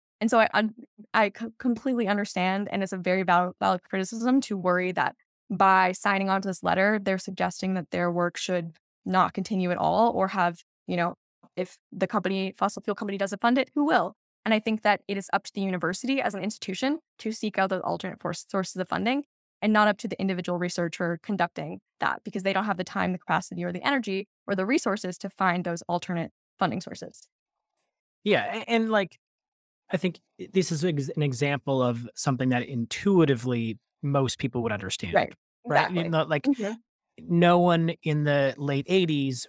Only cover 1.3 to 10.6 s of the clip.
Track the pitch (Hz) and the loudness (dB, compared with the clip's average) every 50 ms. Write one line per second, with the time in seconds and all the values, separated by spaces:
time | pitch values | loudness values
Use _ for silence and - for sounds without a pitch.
1.3 | 202 - 226 226 226 - - 254 233 220 - 269 254 233 226 190 208 202 202 - | 0 -6 -12 -12 -10 -4 -2 0 0 0 0 -2 0 0 2 0 0 0 -2 -2
2.3 | - 185 180 185 190 196 202 - - 196 190 185 196 185 175 185 185 190 185 175 | -2 0 0 0 0 -2 -2 -4 -4 -4 -4 -4 -4 -4 -2 0 0 2 2 4
3.3 | 175 175 180 180 - - 208 190 185 180 _ - - 190 190 - 226 220 226 247 | 4 4 2 0 -2 -2 0 0 0 0 _ -4 -4 -4 -4 -4 -4 -2 0 2
4.3 | 254 277 - - 208 190 175 180 180 180 180 185 180 165 131 - - _ _ _ | 2 2 2 0 -4 0 2 2 2 2 2 0 0 0 0 0 -2 _ _ _
5.3 | _ _ _ - 202 175 196 190 190 190 185 185 185 - - 202 196 196 190 190 | _ _ _ -6 2 4 6 6 8 6 6 4 2 0 0 0 2 2 2 0
6.3 | 190 190 190 196 180 - - 175 170 185 196 208 220 208 196 196 190 185 - - | 0 0 0 -4 -4 -2 0 0 2 4 4 2 2 0 0 0 -2 -2 -4 -8
7.3 | 190 - 185 180 - - 190 190 190 185 143 - - 175 175 175 170 175 175 175 | -4 -2 -2 -2 -2 -4 -4 -2 -2 -2 -4 -4 -2 0 0 0 2 0 0 0
8.3 | - - - - 180 175 165 165 - _ _ _ _ _ - 185 185 185 180 - | -2 -4 -4 -2 -2 -2 -2 -6 -12 _ _ _ _ _ -4 0 2 2 2 2
9.3 | - 196 185 - 220 185 185 180 175 - - 156 170 202 226 233 - 190 190 185 | 0 -4 -4 -2 -2 0 0 0 0 0 2 2 4 4 4 4 2 0 -2 0
10.3 | 190 190 175 175 170 - | 0 0 0 0 0 -4